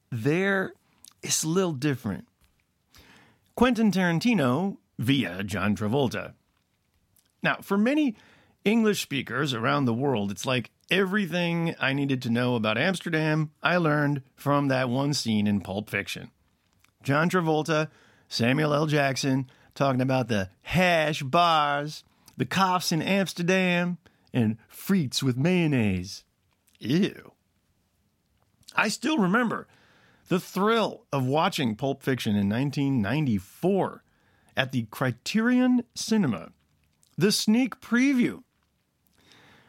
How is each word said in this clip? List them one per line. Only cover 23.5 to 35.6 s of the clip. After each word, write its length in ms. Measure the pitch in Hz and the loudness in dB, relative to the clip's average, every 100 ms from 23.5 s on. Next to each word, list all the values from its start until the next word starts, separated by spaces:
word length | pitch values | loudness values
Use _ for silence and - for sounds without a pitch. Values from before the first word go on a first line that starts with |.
| 190 185 175 175 175 - _ _ | 2 2 0 -2 -4 -12 _ _
and 240 | 127 110 113 _ | 0 0 -2 _
frites 560 | - - 196 135 - | -10 0 0 0 -2
with 140 | 135 123 | -2 0
mayonnaise. 880 | 160 185 165 135 107 92 92 - - _ _ _ _ _ | 2 2 2 2 2 0 -4 -14 -20 _ _ _ _ _
Ew. 540 | 104 160 196 - - _ _ _ _ _ _ _ _ _ _ _ _ _ - | -2 0 0 -4 -18 _ _ _ _ _ _ _ _ _ _ _ _ _ -6
I 140 | - 202 | -2 -2
still 300 | - 254 311 | -2 -2 2
remember 500 | 180 220 226 123 - _ _ _ _ _ - | 2 2 0 -4 -10 _ _ _ _ _ -4
the 100 | 180 | -4
thrill 640 | - 180 208 226 180 - _ | -4 -2 2 2 0 -4 _
of 140 | 139 127 | -4 0
watching 480 | 147 185 - 123 | 0 0 0 -2
Pulp 280 | 107 135 135 | -2 -4 -4
Fiction 340 | - 127 - 104 | -4 -2 0 0
in 120 | 98 | 0
nineteen 540 | 117 143 147 139 131 | 0 -2 -2 0 0
ninety-four 1000 | 98 143 143 101 - - 175 196 139 - _ _ _ _ _ - | 0 -2 0 -2 -4 -4 0 0 -2 -6 _ _ _ _ _ -4
at 160 | 131 | -2
the 140 | 131 113 | -4 -6
Criterion 920 | - 131 123 - 214 233 247 | -2 -2 -2 -4 0 2 2